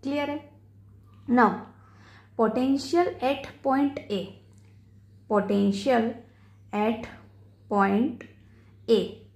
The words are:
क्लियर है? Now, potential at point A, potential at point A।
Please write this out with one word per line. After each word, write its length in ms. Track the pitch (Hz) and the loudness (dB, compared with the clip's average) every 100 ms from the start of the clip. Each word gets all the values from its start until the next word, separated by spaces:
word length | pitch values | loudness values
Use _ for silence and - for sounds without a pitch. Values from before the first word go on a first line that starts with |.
क्लियर 260 | 277 294 285 | -4 -4 -4
है? 100 | 294 - - - - - - - - - | -6 -10 -20 -20 -20 -20 -20 -20 -20 0
Now, 220 | 240 220 - - - - - - - - - | 4 4 2 -12 -20 -20 -20 -20 -20 -20 0
potential 680 | 220 226 262 277 - 339 359 - | 0 2 0 0 0 2 2 0
at 260 | 254 277 - - | -2 -2 -6 -8
point 340 | 269 262 285 277 - | 0 2 2 -2 -6
A, 100 | 202 - - - - - - - - - - - | -6 -6 -14 -20 -20 -20 -20 -20 -20 -20 -20 -2
potential 760 | 208 196 202 202 196 269 247 226 269 - _ - - - | -2 0 2 2 0 2 2 2 -4 -16 _ -20 -20 -10
at 340 | 208 214 226 - - - - - _ - | -2 -2 -2 -8 -18 -20 -20 -20 _ -4
point 500 | 208 196 202 262 247 - - - - - - - | 0 2 2 0 -4 -16 -20 -20 -20 -20 -20 0
A। 120 | 220 - - - | 0 0 -10 -20